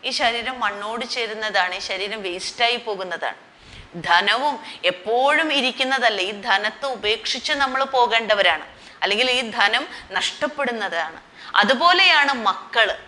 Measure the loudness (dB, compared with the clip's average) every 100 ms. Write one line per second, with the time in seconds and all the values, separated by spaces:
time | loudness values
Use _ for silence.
0 | -6 0 0 0 -6 -4 -4 -4 -8 -6
1 | -6 -4 -6 -4 -2 0 0 -4 -8 -6
2 | -6 -6 -8 -8 -10 0 0 0 -4 -6
3 | -6 -6 -6 -8 -20 -20 -20 -20 -16 -10
4 | 2 2 4 2 0 -4 -10 -2 -2 -2
5 | -2 2 4 2 2 0 0 -2 -2 2
6 | 2 0 -4 -6 0 0 0 -6 -8 -4
7 | -2 -2 -4 -6 -4 -2 0 0 0 2
8 | 2 2 2 2 4 2 -6 -18 -20 -6
9 | -2 0 0 0 -4 0 2 2 -4 -12
10 | -6 -4 -4 -4 -6 -2 -4 -2 -4 -4
11 | -6 -8 -20 -20 0 2 4 4 4 6
12 | 6 6 4 2 0 -2 4 6 6 2